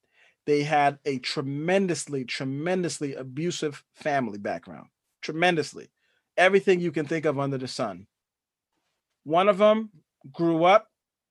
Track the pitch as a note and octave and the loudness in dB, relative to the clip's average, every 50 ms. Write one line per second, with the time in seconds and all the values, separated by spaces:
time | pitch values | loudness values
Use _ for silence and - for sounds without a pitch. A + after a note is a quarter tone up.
0 | _ _ _ _ _ _ _ _ _ D3 D3 D3 D3 D3+ D#3 D3 C#3+ C#3+ C#3+ C#3 | _ _ _ _ _ _ _ _ _ 0 0 0 2 2 2 4 4 2 2 0
1 | - D3 C3+ B2+ B2+ - - D#3 C#3 C3+ C#3 C#3+ D#3 F3 F#3 G3 G3 F3+ E3 C#3+ | -4 -6 -4 -4 -6 -6 -6 -4 -4 -4 -6 -4 -2 0 2 2 2 0 -2 -4
2 | - - C#3+ C3+ B2 - - - C#3 C3+ C3+ C#3+ D3+ F3 F#3 F#3 F3 D#3+ C#3 - | -6 -6 -6 -6 -6 -6 -8 -6 -6 -6 -6 -4 -4 -2 -2 -2 -2 -4 -4 -6
3 | D3 C#3 C3+ - C3 C3 B2+ D3 E3 F3 E3+ - D#3+ D3+ C#3+ - - _ _ - | -8 -8 -8 -10 -12 -10 -8 -6 -6 -4 -4 -4 -6 -6 -6 -10 -16 _ _ -8
4 | - D#3 C#3+ C#3 B2+ G#2+ G2+ G#2 G2+ G#2+ F2+ E2+ - F#2+ D#2+ C#2 - - _ _ | -4 -2 0 0 -2 -2 -6 -6 -6 -6 -6 -6 -8 -14 -18 -18 -20 -20 _ _
5 | _ _ _ _ - - D3+ D#3+ E3+ F3+ F3 D#3 C3+ - - - - - _ _ | _ _ _ _ -12 -10 -2 0 2 2 2 0 -2 -4 -8 -16 -18 -18 _ _
6 | _ _ _ _ _ _ _ - F3+ F#3+ G3 G3 G3 G3+ F#3 F3 F3 F3 C#3 D#3+ | _ _ _ _ _ _ _ 4 4 6 6 4 4 4 2 2 0 -2 -2 -4
7 | D3+ C#3+ D#3+ D#3+ C#3+ D#3 C#3 C#3 C#3 C#3 C#3 C3 C3 B2 - - B2+ G#2+ F2+ F2 | -2 -2 -4 -2 0 0 0 0 -2 -4 -4 -6 -8 -8 -6 -6 -6 -6 -6 -10
8 | G2+ - _ _ _ _ _ _ _ _ _ _ _ _ _ _ _ _ _ _ | -16 -20 _ _ _ _ _ _ _ _ _ _ _ _ _ _ _ _ _ _
9 | _ _ _ _ _ C#3 D#3 F3 F#3+ G#3 G3+ F#3 G#3 G#3+ G#3+ A3 A3 G#3+ - _ | _ _ _ _ _ 0 2 4 4 4 4 6 4 4 4 4 0 -6 -12 _
10 | _ _ _ _ - C3+ C#3 - E3+ E3+ E3 D#3+ E3+ F3+ G3 A3 - _ _ _ | _ _ _ _ -20 -14 -6 -2 0 0 2 4 6 6 6 6 4 _ _ _
11 | _ _ _ _ _ _ | _ _ _ _ _ _